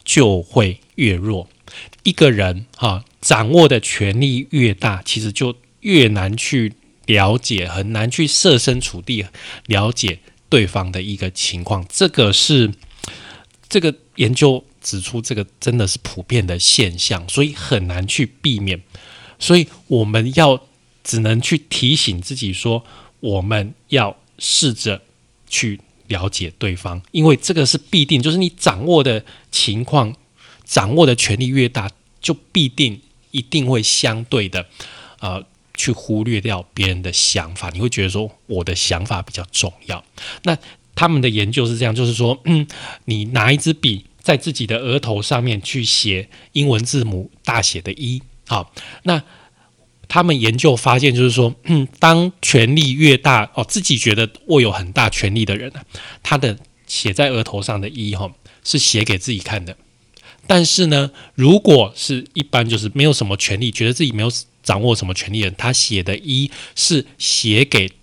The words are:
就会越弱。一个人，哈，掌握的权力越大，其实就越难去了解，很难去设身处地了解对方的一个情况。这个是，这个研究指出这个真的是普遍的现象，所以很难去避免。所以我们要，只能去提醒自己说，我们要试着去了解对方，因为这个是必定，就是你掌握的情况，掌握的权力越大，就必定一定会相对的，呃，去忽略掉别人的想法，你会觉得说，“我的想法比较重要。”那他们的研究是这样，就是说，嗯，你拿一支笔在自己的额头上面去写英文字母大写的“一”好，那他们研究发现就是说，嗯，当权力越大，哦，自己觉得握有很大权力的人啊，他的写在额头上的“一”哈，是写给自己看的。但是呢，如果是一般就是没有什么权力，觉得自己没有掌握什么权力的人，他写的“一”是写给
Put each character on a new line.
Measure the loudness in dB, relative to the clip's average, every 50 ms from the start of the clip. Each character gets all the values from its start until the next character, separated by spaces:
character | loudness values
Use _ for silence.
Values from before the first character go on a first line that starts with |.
| -6
就 | 0 4 6 6 6 4 2
会 | 0 0 2 2 2 2 0 -4 _ _ _
越 | -2 0 0 0
弱。 | 0 -2 -4 -6 -6 -8 -12 _ _ _ -20 -20 -20 -20 -20 -20 -6 -2
一 | -2 2
个 | 4 4 4
人， | 4 4 0 -2 -2 -4 -8 -14 _ -4
哈， | -4 -2 -2 -4 -8 _ _ _
掌 | -2 0 2 2 2 4
握 | 6 6 8 8
的 | 6 4
权 | 0 -2 -4 -2 0 0 0 2
力 | 2 2 0 -2 -4 -2
越 | 0 2 2 2 2
大， | 0 -2 -2 -2 -4 -6
其 | -6 -4 -4
实 | -4 -4 -4
就 | -2 -4 -4 -4 -6 _ _ _ _
越 | -2 4 6 6 6 6
难 | 4 0 -2 -2 -4 -4
去 | -4 -2 -2 0 -2 -2 -4 -8 _ _ _ _ _ 2
了 | 4 4 4 4 2 0
解， | 0 -2 -4 -4 -4 -4
很 | -6 -6 -6 -4
难 | -4 -2 -2 -2
去 | -2 0 0
设 | 0 0 2 4 4 4 4
身 | 4 2 0 0
处 | -2 -6 -8 -10
地 | -8 -6 -6 -6 -6 -8 -12 -18 -20 -18 -18 -14 -4
了 | 0 0 2 2 0
解 | 0 -2 -4 -4 -4 -6 _ _ _ _ _ _
对 | 2 2 2
方 | 2 0 -4 -6 -4
的 | -6 -8
一 | -8 -8 -8 -8
个 | -8 -8
情 | -6 -6 -6 -6 -6 -6
况。 | -6 -4 -4 -6 -6 -6
这 | -2 0 0 2
个 | 2 2 2 4
是， | 4 2 2 2 4 4 2 2 0 -6 -14 -20 -20 -18 -18 -16 -16 -18 -20 -20 -20 -20 -20 _ _ _ _ -2
这 | 0 0
个 | 2 0 0 -4 _ _ _
研 | -2 0 0 2
究 | 4 4 4 4 2 -2 _ _ _
指 | -10 -10 -8 -8
出 | -8 -8 -8 -8
这 | -8 -6 -6
个 | -6 -6 -8 _ _
真 | -4 -2 0 0
的 | 0
是 | -2 -4 -6
普 | -10 -12 -12 -14 -8
遍 | -4 -2 -2 0 -2
的 | -2 -2
现 | 0 2 2 2 2 0 -2 -4
象， | -4 -4 -4 -4 -6 -4
所 | -2 0 0
以 | 0 -2
很 | -6 -6 -2 -2 -2 -2 -2
难 | -4 -4 -4 -4
去 | -2 -2 -2 -4 -4 _
避 | -4 -4 -2 -2
免。 | -2 -4 -6 -6 -8 _ -20 -20 -20 -20 -20 -20 -20 -20 -14 -6
所 | 0 4 4 4
以 | 4 2 -4 -14 _ -2
我 | 0 0 2
们 | 2 0 0 0 0 2
要， | 4 4 4 4 2 -2 _ _ _ _ _ _ _ -10
只 | -6 -2 0
能 | 0 2 2 0
去 | 0 0 -2 -2
提 | -2 -4 -4 0 0 2 2 2
醒 | 0 -2 -4 -6
自 | -8 -8 -10
己 | -8 -8 -6 -6
说， | -4 -4 -2 -2 -2 -4 -8 -18 -20 -20 -20 _ _
我 | -6 -4 -2 -2
们 | -2 -2 -2 -2 -2 -4 -8 -16 _ _
要 | 0 0 0 0 -4 -10 _ _ _ -10
试 | -6 -2 -2 0 0 0 -2
着 | -2 -4 -6 -6 -6 -8 _ _ _ _ _ _ _ _ -8
去 | -6 -4 -4 -4 -6 -8 _ _ _ _ _ -8
了 | -6 -4 -4 -4
解 | -4 -6 -8 -8 -8 -6
对 | -6 -4 -4
方， | -6 -8 -10 -10 -10 -12 _
因 | -2 2 4
为 | 4 4
这 | 4 0 -2 -2
个 | 0 0
是 | 0 0 -2
必 | -4 -2 0 0 2
定， | 2 2 0
就 | 2 0
是 | 0 0
你 | -2 -2
掌 | -4 -2 -2 -2 -2 0 0
握 | 2 4 4 4
的 | 2 0 -2 -4 -8 -16 -20 _ _
情 | -4 -4 -2 -2 -2 -4 -4
况， | 0 0 0 0 0 -2 -10 _ _ _ _ -20 -20 -20 _ _
掌 | -4 -2 -2 0 2 4
握 | 4 4
的 | 4 4
权 | 2 0 -2 -2 -2
力 | -2 -2
越 | 0 0 0 0
大， | -2 -4 -8 -8 -10 _ _ _ _ _
就 | -6 -4 -4 -6 _ _ 0
必 | 0 0 0
定 | 0 0 -2 -2 -2 -6 -14 _ _ _ _ _
一 | -10 -10
定 | -8 -4 -4 -2 0 0
会 | 0 0 0
相 | 0 -2 0 0 -2 -2 -4 -4
对 | -4 -2 -2 -2 -2
的， | -6 -8 -10 -10 _ -20 -20 -20 -20 -20 -20 -20 -16 _
呃， | -10 -8 -8 -10 -12 -16 _ _ _ _ -10
去 | -6 -4 -4
忽 | -4 -4 -4 -4 -2 -2 -2
略 | -2 -2 -2
掉 | -2 -4 -4 -6 -8 -10 _
别 | -2 -2 -2
人 | -2 -2
的 | -6 -4
想 | -2 -2 0 0 0 -2 -4 -6 -8
法， | -12 -10 -10
你 | -6 -4
会 | -4 -4
觉 | -2 -2 -2
得 | -2
说 | -2 -4 -6 -6 -10 _ _ -8
，“我 | -6 -6 -4
的 | -4 -4
想 | -4 -2 -2 -2 -2 -4
法 | -4 -6 -6
比 | -8 -10 -12
较 | -12 -12 -6
重 | -4 -4 -4 -4 -6 _ -12 -12
要。” | -12 -12 -14 _ _ -18 -16 -16 -14 -6 -4
那 | -2 -2 -2 -6 -12 -20 _ _ _ _
他 | 0 0 2
们 | 2 2
的 | 2 2
研 | 2 0 0 0
究 | 0 0 0
是 | 0 -2 -2
这 | -2
样， | -2 0
就 | 0 0
是 | 0 0
说， | 0 0 0 0 0 0
嗯， | 0 2 2 0 -2 -6 -14 -16 -16 -16 -12 _
你 | -6 -4 -4 -4
拿 | -2 -2 0 2 2
一 | 2 2
支 | 2 0 -2
笔 | 0 0 -2 -2 -4 -6 -14 _ _
在 | 0 2 2 2
自 | 0 -4 -6
己 | -4 -4
的 | -4 -4 -4
额 | -2 -2 -2 -2
头 | -2 -2 -4 -4
上 | -2 -2 -2 0 0
面 | 0 -2 -4
去 | -4 -6 -6 -4 -2
写 | -2 0 0 0 -2 -2 -4 -6 -8 -16 -20 -20 _ -4
英 | 0 2 2
文 | 2 2
字 | 0 0 -2 -2 0
母 | -2 -2 -4 -6 -8 _ _ _
大 | -4 -2 0
写 | 0 -2 -2 -4
的 | -8 -10
“一” | -10 -8 -6 -6 -6 -8 -10 -14 -20 -20 _ -6
好， | -6 -6 -6 -8 _ -20 -20 -20 -18 -8 -4
那 | -2 -2 -2 -4 -8 -16 -20 -20 _ _ _ _ _ _ _ _ _ _ _ -14 -4
他 | 0 0
们 | 2 2 2 2
研 | 2 0 2
究 | 2 4 4 2
发 | 4 4 4 4 4
现 | 4 4 4
就 | 4 4
是 | 4
说， | 4 2 2 0 0 -4 -2
嗯， | 0 2 2 2 0 -2 2
当 | 4 6 6 6 4 0 -2 _
权 | 0 2 4 4 4 4 4
力 | 2 2 2
越 | 2 4 6 6 6 6
大， | 4 4 2 2 2 0 -4
哦， | -6 -4
自 | -4 -4 -4
己 | -2 0 0 0
觉 | 2 2 2
得 | 2 0 -2 -4 -8 -2
握 | 2 4 4
有 | 4 4
很 | 0 -2 -6 -6
大 | -2 0 0 0
权 | 0 -2 -2 -2 0
力 | 0 -2
的 | -2 -2 -4
人 | -6 -10 -14
啊， | -16 -18 -20 -20 -20 -18 -20 -20 -14
他 | -4 -2 0 0
的 | 0 0 -2 -4 -10 -20 _ _ _
写 | -10 -8 -4 -4 -2
在 | 0 0 0 0
额 | 0 -2 -4
头 | -4 -6 -8 -6
上 | -6 -6 -6
的 | -8 -8
“一” | -8 -8 -8 -6 -6
哈， | -6 -8 -8 -10 _ _ -20 _ _ -6
是 | -4 -2 0
写 | 2 2 2 2 2
给 | 0 0 -2
自 | -2 -4
己 | -6 -6
看 | -6 -8 -8 -8 -8
的。 | -10 -14 -18 _ _ _ _ _ _ _ -20 -20 -20 -20 _ _
但 | 2 2 4 4
是 | 2 2 2 2 2
呢， | 2 2 0 -2 -6 -12 -20 -10 _
如 | 2 6 6 6 6
果 | 8 8 6 6 6 4 -2
是 | -6 -6 -6 -4 -6 -6 -8 -8
一 | -8 -6
般 | -2 0 0 0 0
就 | 0 -2
是 | -2 -4 0
没 | 2 2
有 | 2
什 | 2 2 0
么 | -4 -4 -2
权 | -2 -2 -2 -2
力， | -2 -4
觉 | -2 -2 -2 -2
得 | 0
自 | 0 -2
己 | -2
没 | 0 -2
有 | -2 -2 -2 -4 -8 -12 _ _
掌 | -4 -2 0 2
握 | 2 2 2
什 | 0 0 -4
么 | -6
权 | -6 -6 -6
力 | -4 -2
的 | -2 -4
人， | -4 -4
他 | -4 -2
写 | 0 0 0 0 -2 -2 -2
的 | -4 -6 -6
“一” | -6 -4 -2 -2 -2 -4 -6 -12 -20 -14 -8
是 | -4 -2 0 0 0 -2 -4 -8 -8
写 | -4 -4 -2 -2 0 2 2 2 2
给 | 2 2 0 0 0 -4 _